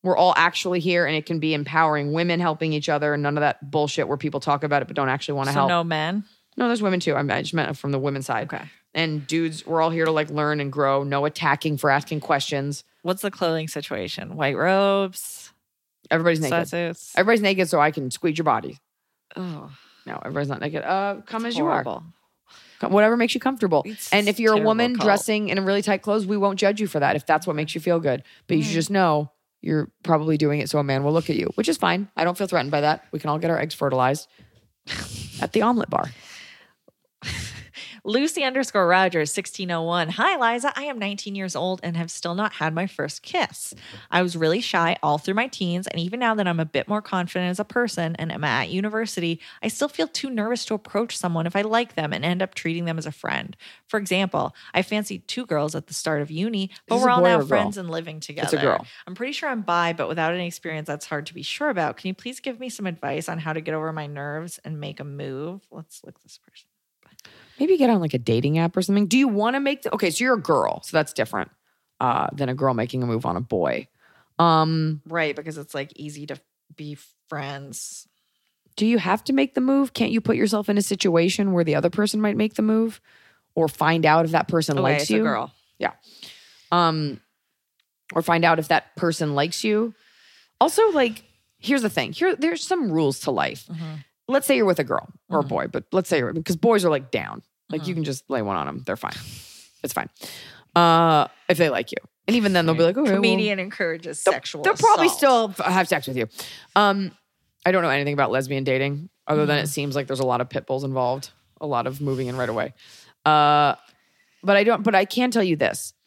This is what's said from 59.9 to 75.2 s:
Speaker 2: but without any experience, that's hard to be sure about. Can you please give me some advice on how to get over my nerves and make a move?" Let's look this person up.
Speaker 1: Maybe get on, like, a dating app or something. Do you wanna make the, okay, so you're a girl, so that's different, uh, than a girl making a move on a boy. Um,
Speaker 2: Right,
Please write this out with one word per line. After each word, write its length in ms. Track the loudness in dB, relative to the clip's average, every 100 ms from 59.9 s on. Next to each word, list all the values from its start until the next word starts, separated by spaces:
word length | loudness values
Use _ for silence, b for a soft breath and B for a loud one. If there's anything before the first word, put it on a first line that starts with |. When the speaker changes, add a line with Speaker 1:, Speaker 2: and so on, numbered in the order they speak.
Speaker 2:
but 160 | -2 -4
without 260 | -2 -2
any 140 | -2 -6
experience, 400 | -8 -10 -8 -8
that's 180 | -10 -6
hard 200 | -8 -8
to 80 |
be 80 | -12
sure 240 | -10 -4 -2
about. 280 | 0 -2 -4
Can 100 | -8
you 60 |
please 260 | -8 -10 -10
give 180 | -10 -10
me 100 | -12
some 180 | -8 -8
advice 400 | -6 -6 -6 -6
on 100 | -6
how 140 | -6
to 80 | -6
get 140 | -4
over 180 | -4 -4
my 160 | -6 -8
nerves 500 | -10 -8 -8 -10 -14
and 160 | -12 -10
make 180 | -10 -12
a 60 |
move?" 560 | -12 -10 -10 -8 -10 -12 _
Let's 320 | -20 -18 -20
look 180 | -20 -20
this 140 | _ -20
person 280 | _ -20 _
up. 460 | _ _ _ _ B B B B B
Speaker 1:
Maybe 160 | 2 6
get 140 | 6
on, 100 | 4
like, 140 | 2
a 40 | -2
dating 400 | 0 2 2 2
app 180 | 2 0
or 60 |
something. 240 | 0 2 4
Do 100 | 4
you 120 | 4
wanna 320 | 2 0 0
make 220 | -2 -2
the, 120 | -4
okay, 160 | -2 0
so 140 | 0
you're 100 | 0
a 60 | 0
girl, 420 | 2 2 2 -2
so 140 | -2 -2
that's 160 | 0
different, 380 | -4 -4 -4 -6 _ _ _ _ _
uh, 260 | 0 0 -2
than 160 | -2 -4
a 60 |
girl 200 | 0 0
making 280 | 0 -2 -2
a 20 | -2
move 180 | -2
on 120 | -2 -4
a 40 |
boy. 460 | -2 0 0 -2 -8 b b b b 2
Um, 640 | 4 6 4 2 0 -2 -6
Speaker 2:
Right, 300 | -2